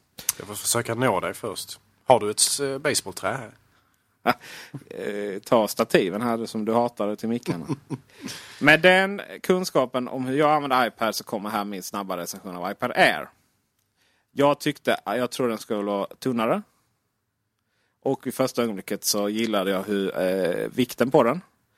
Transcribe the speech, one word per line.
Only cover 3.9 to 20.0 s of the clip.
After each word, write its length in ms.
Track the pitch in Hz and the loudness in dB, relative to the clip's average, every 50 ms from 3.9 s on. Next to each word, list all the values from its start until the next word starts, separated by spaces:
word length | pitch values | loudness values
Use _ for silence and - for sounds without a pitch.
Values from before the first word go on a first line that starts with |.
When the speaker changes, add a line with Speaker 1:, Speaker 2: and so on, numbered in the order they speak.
| _ _ _ _ _ _ - | _ _ _ _ _ _ 0
Speaker 2:
<laughs> 120 | 233 - - - - - - - - - 135 - - | 0 0 0 -4 -16 -18 -18 -16 -16 -18 -18 -16 -14
Eh, 500 | - - 98 104 104 104 104 104 95 101 | -12 -8 -8 -6 -6 -6 -6 -6 -6 -8
ta 280 | - - 127 117 104 101 | 0 2 4 4 4 2
stativen 540 | - - 117 - - 170 107 87 92 104 | 0 -2 0 2 2 2 2 2 -2 -2
här 240 | 120 120 113 113 113 | -2 -2 -2 -4 -4
som 200 | 101 - 113 107 | -6 -6 -6 -2
du 80 | 113 113 | 0 0
hatar 420 | 120 120 120 - - 104 104 104 | 0 0 0 -2 -4 -4 -4 -4
till 140 | - - 110 | -4 -4 -4
mickarna. 380 | 117 120 - - - 85 76 73 147 - - - 151 139 - _ - | -4 -4 -4 -6 -6 -6 -6 -8 -10 -10 -10 -12 -14 -14 -14 _ -20
<laughs> 460 | - - - - - - - - - | -16 -14 -14 -14 -14 -16 -18 -8 2
Med 200 | 135 143 151 160 | 4 6 6 8
den 400 | 170 185 185 190 190 196 202 202 - - 95 - - | 8 6 6 6 4 2 -2 -6 -10 -12 -14 -4 0
kunskapen 640 | - 185 185 185 - - 156 127 123 - 127 127 - | 0 0 2 0 0 0 0 0 2 0 -4 -4 -4
om 180 | - 131 127 | -4 -6 -4
hur 120 | 127 131 147 | 0 2 4
jag 140 | 156 147 | 4 4
använder 360 | 151 151 143 139 127 127 123 110 | 4 2 2 2 4 4 4 2
iPad 280 | - - 113 110 104 | 0 0 -2 -2 -2
så 80 | - - | -4 -6
kommer 260 | - - 104 98 107 | -6 -6 -6 -4 -4
här 140 | 110 104 101 | -4 -4 -4
min 200 | 104 101 92 90 | -4 -6 -8 -10
snabba 340 | - - 101 98 95 92 87 | -8 -8 -6 -4 -4 -4 -4
recension 380 | 85 - - 95 - 98 87 | -6 -8 -10 -12 -12 -12 -10
av 160 | 90 87 95 | -8 -6 -8
iPad 200 | 101 - 127 123 | -6 -4 -6 -2
Air. 380 | - - 175 131 92 76 69 - - _ _ _ _ _ _ _ _ _ _ _ _ _ _ _ _ _ _ _ | 2 4 4 4 4 2 -4 -10 -14 _ _ _ _ _ _ _ _ _ _ _ _ _ _ _ _ _ _ _
Jag 280 | _ - 139 143 143 - | _ 2 4 4 4 2
tyckte, 400 | - 151 143 - - 123 110 - - | 0 -4 -4 -2 0 0 0 0 0
jag 260 | 98 104 120 123 120 | -2 -2 0 -2 -2
tror 160 | - - 131 120 | -2 -2 -2 0
den 100 | 113 107 | -2 -4
skulle 260 | - - 113 104 101 | -4 -4 -4 -2 0
vara 240 | 101 101 101 95 - - - | 0 0 -2 -2 -4 -8 -6
tunnare. 420 | - 131 123 117 110 117 165 208 208 _ _ _ _ _ _ _ _ _ _ _ _ _ _ _ _ _ _ _ _ _ _ _ _ _ _ _ - | -4 -2 0 0 2 2 0 -2 -4 _ _ _ _ _ _ _ _ _ _ _ _ _ _ _ _ _ _ _ _ _ _ _ _ _ _ _ -2
Och 240 | 131 135 - - 127 | -2 -2 -2 -4 -4
i 40 | |
första 320 | - - 131 127 - - 117 | -2 -2 -2 0 0 0 -2
ögonblicket 400 | 117 104 95 - - 104 98 - | -2 -2 -6 -6 -8 -8 -4 -2
så 260 | - - 104 101 104 | -2 -2 0 0 -2
gillade 420 | 107 110 117 110 107 101 92 98 | 0 -2 -2 0 0 0 2 2
jag 120 | 95 92 95 | 0 0 -2
hur, 360 | 107 101 98 | -2 -2 0